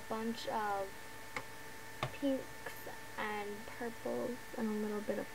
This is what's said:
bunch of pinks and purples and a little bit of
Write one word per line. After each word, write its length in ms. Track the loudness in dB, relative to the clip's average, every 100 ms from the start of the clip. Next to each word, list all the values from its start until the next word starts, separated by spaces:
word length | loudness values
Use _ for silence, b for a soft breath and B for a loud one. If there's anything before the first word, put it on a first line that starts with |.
| 0
bunch 380 | 0 2 0 2
of 400 | 2 4 2 0 -4 -8 -8 -6 -6 -6 -8 -8 -8 -10 -2 0 4
pinks 540 | 4 4 2 -6 -6 -6 -6 -6 -6 -2
and 340 | 0 2 0 -2 -6 -2
purples 540 | -2 0 0 2 2 0 -4 0
and 100 | 2
a 160 | 4
little 180 | 2 2
bit 180 | 2 2
of 80 | 0